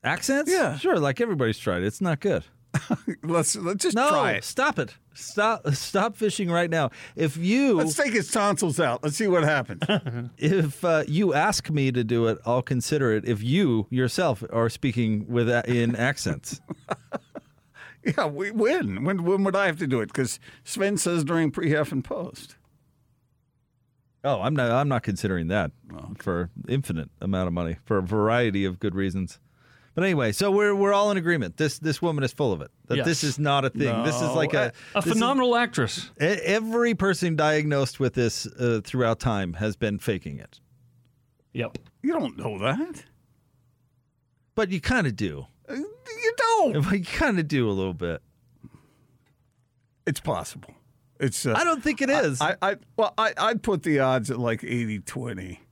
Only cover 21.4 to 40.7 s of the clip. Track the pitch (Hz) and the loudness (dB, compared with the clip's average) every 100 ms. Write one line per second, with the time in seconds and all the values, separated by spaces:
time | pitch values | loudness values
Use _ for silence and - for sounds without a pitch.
21.4 | 160 131 170 151 151 139 - - 175 - | 2 0 2 2 2 -2 -4 -8 -8 -12
22.4 | - - _ _ _ _ _ _ _ _ | -20 -20 _ _ _ _ _ _ _ _
23.4 | _ _ _ _ _ _ _ _ 139 120 | _ _ _ _ _ _ _ _ -2 0
24.4 | 113 147 123 120 143 127 - 95 107 92 | 0 0 2 2 2 0 -2 -2 0 -2
25.4 | 82 101 80 - - 85 95 101 - 87 | 0 0 0 -6 -18 -16 -14 -10 -4 -2
26.4 | 87 - - 135 135 82 73 _ 95 95 | -2 -8 -4 -4 -2 -6 -8 _ -4 -2
27.4 | 92 85 85 82 - 104 92 107 104 120 | -2 -2 -4 -6 -2 -2 0 0 2 2
28.4 | 120 98 98 90 107 92 95 92 90 - | 2 0 -2 -2 -4 -2 -4 -2 -6 -10
29.4 | _ _ _ - _ - 190 165 117 104 | _ _ _ -20 _ -2 0 2 0 0
30.4 | 202 196 208 202 196 202 208 196 165 170 | 2 4 4 4 4 4 2 2 2 0
31.4 | 95 - 151 - 156 143 170 151 135 - | 0 0 -2 0 -4 0 0 0 -2 0
32.4 | 143 87 67 _ _ 127 131 156 151 131 | 0 0 -6 _ _ -2 0 0 -2 -2
33.4 | 147 139 135 - 139 117 117 - 123 139 | 0 2 0 0 0 0 0 0 0 0
34.4 | 156 156 - - - 208 170 220 233 269 | 0 0 -2 -4 -6 -2 0 2 2 2
35.4 | 254 233 240 240 117 - - - 151 196 | 2 2 2 0 -2 -2 -12 -2 0 0
36.4 | 160 208 220 233 233 220 190 175 180 160 | 0 0 0 0 2 2 2 2 0 2
37.4 | 151 156 151 143 135 - 131 127 117 - | 4 4 2 2 0 0 0 2 0 0
38.4 | - - 123 113 - 131 120 113 131 104 | -10 -2 0 0 -2 0 0 2 0 -2
39.4 | 92 82 107 101 110 104 - 95 80 71 | -2 -2 -4 -2 -2 -2 -4 -4 -6 -12
40.4 | - - _ | -14 -20 _